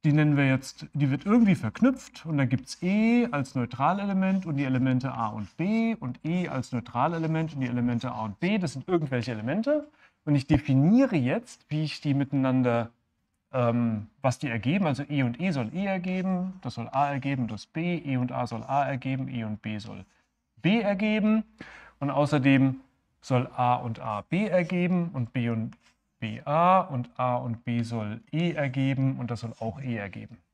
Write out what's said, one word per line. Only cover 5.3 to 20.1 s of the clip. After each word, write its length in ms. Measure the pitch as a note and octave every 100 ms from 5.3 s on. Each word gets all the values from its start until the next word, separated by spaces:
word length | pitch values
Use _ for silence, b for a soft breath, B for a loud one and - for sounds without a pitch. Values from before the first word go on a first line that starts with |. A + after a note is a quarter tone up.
| A2 G2+ _
B 380 | F3 A3 A3+
und 300 | A3+ B2+ B2
E 240 | D3+ F3 F3+
als 240 | C3+ A#2+
Neutralelement 840 | B2 - A#2+ D3 E3 D#3+ D#3+ D#3+
und 60 | C#3
die 80 | B2+
Elemente 420 | B2 A#2+ A#2 B2
A 140 | A#2+
und 160 | A2 G2
B. 180 | E3+ G#3+
Das 140 | F3
sind 160 | C3 C3+
irgendwelche 420 | F3+ D3+ B2+ A2+
Elemente 580 | A2 A2+ F3 A#3+ D4+ D4 b b b
und 100 | -
ich 140 | C#3+ -
definiere 680 | D3+ - C3 D3+ A#3 C4+
jetzt, 520 | F3 B2 F#3 - - _
wie 160 | D3+
ich 160 | D#3 -
die 140 | D3+
miteinander, 760 | C#3 C#3 C#3 C3 B2+ B2 A#2 A2+ _ _ _ _ _ _
ähm, 560 | C3 A#2+ A#2+ A#2 A2 G2+ _
was 180 | C3 A#2+
die 80 | C#3+
ergeben. 380 | A2+ A2+ F#3 F3
Also 180 | C3+
E 180 | C#3+ D3
und 180 | B2 A#2+
E 120 | F#3
soll 200 | D3 A2
E 120 | E3
ergeben, 720 | G3 F#3+ F3+ F#3 F#3 F#3 F#3 F#3
das 120 | B2+
soll 140 | A#2+ A2+
A 200 | C3+ C#3+
ergeben, 380 | C#3 C#3 C3+ A#2
das 200 | G#2+ -
B, 320 | D#3+ F3 E3+
E 180 | C#3+ B2+
und 160 | B2+
A 160 | C3 B2
soll 160 | A2+
A 200 | A2 C3+
ergeben, 440 | C3+ C3+ C3 C3 C3
E 160 | B2+
und 180 | A2 G#2
B 160 | G#2 G#2+
soll 260 | G#2+ G2+ F#2